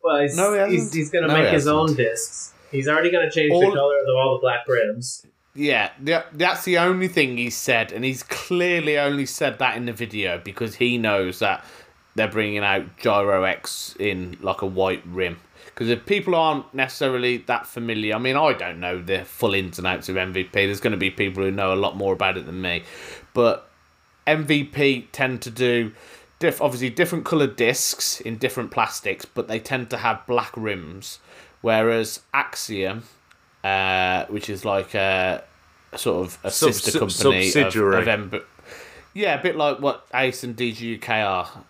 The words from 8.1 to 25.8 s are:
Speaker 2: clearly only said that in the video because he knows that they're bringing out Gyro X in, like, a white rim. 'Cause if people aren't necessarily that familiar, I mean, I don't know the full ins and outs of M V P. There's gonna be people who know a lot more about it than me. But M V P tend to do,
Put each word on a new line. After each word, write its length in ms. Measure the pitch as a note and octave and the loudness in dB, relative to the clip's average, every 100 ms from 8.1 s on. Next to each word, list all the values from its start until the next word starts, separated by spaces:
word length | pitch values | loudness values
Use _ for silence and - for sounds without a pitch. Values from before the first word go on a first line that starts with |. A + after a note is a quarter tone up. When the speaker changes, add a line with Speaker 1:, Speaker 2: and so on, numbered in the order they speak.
| B2+ | -4
Speaker 2:
clearly 760 | - - - F3+ F3 F3 D3+ D3 | -8 -10 -2 0 2 2 2 2
only 280 | C#3+ C#3+ C3+ | 2 0 -4
said 320 | - D3 A2+ | -2 -2 0
that 180 | B2+ A2+ | -2 0
in 100 | A#2+ | -6
the 60 | |
video 480 | A2+ A#2 G#2 F#2+ F2 | -6 -6 -4 -2 -2
because 340 | F2+ F#2+ A2+ G#2 | -6 -6 -6 0
he 200 | A#2+ A#2+ | 0 2
knows 440 | A2 G2+ F#2 F2+ | 2 2 0 0
that 240 | G#2 F#2 - - - _ _ | 0 0 -6 -20 -20 _ _
they're 140 | - G#2+ | -2 -2
bringing 340 | G#2 G#2+ G#2 | 0 -2 0
out 360 | G2+ G2 F#2 - | 2 0 -2 -2
Gyro 440 | A#2+ G2+ G2+ F#2+ | 2 4 4 4
X 520 | F#2 F2 - - - - | 2 0 -6 -10 -12 -4
in, 380 | G2+ F#2 F2+ F2 | -2 -2 -8 -6
like, 220 | F#2+ - | -4 -2
a 40 | G2 | -4
white 360 | F#2 F#2+ F#2 F2 | 0 0 0 -6
rim. 340 | F2+ F2+ E2+ _ - - | -4 -4 -4 _ -20 -20
'Cause 140 | - A#2 | -6 -2
if 160 | A2+ - | -2 0
people 280 | G3+ F#3+ | -2 2
aren't 380 | E3+ D#3+ D3 - | 2 2 0 -6
necessarily 640 | C3+ C3 - C#3 B2+ B2 B2 | -4 -4 -2 -2 0 0 -2
that 280 | - A#2+ - | -2 -4 -4
familiar, 480 | - A#2 A2 G#2+ | -8 -4 -2 -2
I 40 | G#2+ | 0
mean, 180 | B2+ C3+ | 0 2
I 160 | D#3 | 2
don't 280 | A2+ F2+ E2 | 2 -6 -6
know 200 | F2+ F2+ | -6 -6
the 240 | F2 F#2+ | -2 -4
full 300 | F2 - A2+ | -4 -2 0
ins 240 | G2 F#2 E2+ | 0 -2 -4
and 80 | F#2 | -4
outs 220 | F2+ - | -4 -4
of 60 | F#2+ | -4
M 160 | F#2 | -2
V 120 | F#2 | -4
P. 220 | F2+ G#2 G2 | -2 0 0
There's 140 | G2+ | 0
gonna 160 | A#2+ G2+ | -2 0
be 120 | F#2+ | -2
people 320 | - G2+ F#2 | -2 -4 0
who 80 | F#2+ | -2
know 220 | G2 F#2+ | 0 0
a 20 | |
lot 220 | F#2+ G2 F#2+ | 0 -2 -2
more 160 | G2 | -2
about 240 | F#2 G2 F#2+ | 0 0 -2
it 80 | D2+ | -8
than 140 | F2+ | -6
me. 220 | F#2 E2+ - - - - - | -4 -4 -8 -18 -18 -18 -6
But 360 | - A#2 - - _ _ _ _ _ - | 2 4 2 -6 _ _ _ _ _ 0
M 180 | D#3 | 0
V 200 | D3+ D3 | 2 0
P 440 | C#3+ C#3 C#3+ B2+ - | 0 2 2 2 -4
tend 280 | - C3 B2 | -2 -2 -2
to 80 | B2+ | -8
do, 420 | A2+ B2+ A#2+ | 0 2 2